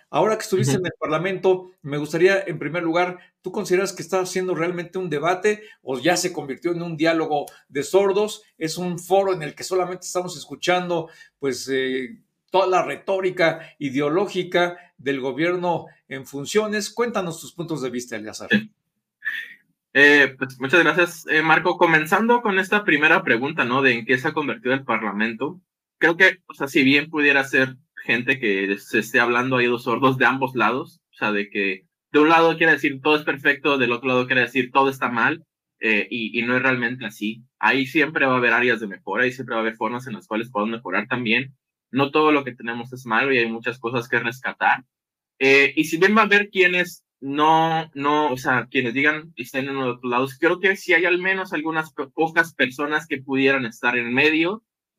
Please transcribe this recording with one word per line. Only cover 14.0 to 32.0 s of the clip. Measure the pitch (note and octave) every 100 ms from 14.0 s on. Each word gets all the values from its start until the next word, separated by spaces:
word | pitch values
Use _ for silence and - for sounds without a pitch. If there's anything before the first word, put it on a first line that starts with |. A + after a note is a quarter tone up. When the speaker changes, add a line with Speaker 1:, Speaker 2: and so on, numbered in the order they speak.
| D3 E3 G3 F#3 F3+ F3+ F3 F3 - _
Speaker 1:
del | B2 C#3
gobierno | C3 B2+ E3+ F3+ F3 E3 - _ -
en | C3+ B2+
funciones. | C#3 C#3 G#3 G#3+ G#3 G3+
Cuéntanos | - A#3 G#3+ F3+ D#3
tus | C3
puntos | - D#3+ D3+
de | B2+
vista, | B2 B2
Eleazar. | A2+ G#2+ - G2+
Speaker 2:
Sí. | G#2+ - _ _ _ _ _ - - - - _ _ _
Eh, | C3+ C#3+ C#3+ C3+ -
pues, | C3+ -
muchas | C3+ F3
gracias, | D#3 D#3+ E3+ - -
eh, | D#3
Marco. | D#3+ D#3+ E3+ E3+
Comenzando | F3 D#3+ D#3 G3 A3+ A#3+
con | A3 F#3+
esta | F#3 G#3
primera | G3+ D3+ D3+ F3+
pregunta, | F3+ A#2 C3+ D#3+
¿no? | B2 C3
De | C3+
en | A#2 A2
qué | B2+
se | D#3
ha |
convertido | D#3 C#3+ A2+ B2
el | C3+
Parlamento. | C3 A2 G#2+ G2+ A2 A2+ C#3 F3+ _ _ _ -
Creo | D#3+ E3+
que, | F#3 F#3 -
o |
sea, | - C#3
si | D#3
bien | C3 C#3+ D#3
pudiera | D#3 C#3+ C#3
ser | C3+ C3+ C3 C3 _ -
gente | - A#2+ B2+ C3
que | A2+ G2 G2 G2+
se | - A#2
esté | G#2+ B2
hablando | A#2+ A#2+ C3
a | C3
oídos | A#2+ A#2+
sordos | C3 A2+ C3+ C3
de | A#2+
ambos | C3 C3
lados, | C3 G#2+ B2+ E3 _ _
o |
sea, | - G#2+
de | G#2 G2+
que | G#2 G2 F#2+ _ _